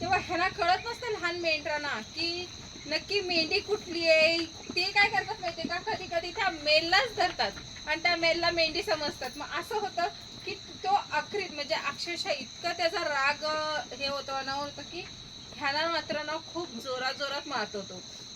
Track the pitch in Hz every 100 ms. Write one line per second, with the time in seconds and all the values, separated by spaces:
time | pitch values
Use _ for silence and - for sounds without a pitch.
0 | 349 381 320 339 381 392 349 381 440 466
1 | 480 392 339 349 339 302 311 294 285 226
2 | 220 302 339 349 359 - - - 285 320
3 | - 403 359 339 311 381 - 415 370 339
4 | 330 320 320 339 330 - - 349 381 415
5 | 403 403 381 427 359 330 330 349 415 339
6 | 359 339 349 415 381 320 294 311 330 381
7 | 494 - 349 320 202 - - - 302 320
8 | 349 339 330 339 339 339 320 330 415 311
9 | 294 - 254 294 277 302 - 427 392 349
10 | 392 - - - 381 403 - - 370 403
11 | - 294 302 415 349 294 285 320 285 247
12 | 339 339 370 277 240 - 349 349 330 330
13 | 320 277 277 294 302 311 311 302 - 247
14 | 277 277 269 269 269 277 285 285 285 339
15 | - - - - - - 285 294 330 320
16 | 302 302 302 320 - 330 349 226 269 254
17 | 262 262 277 285 302 247 196 202 185 180
18 | - - -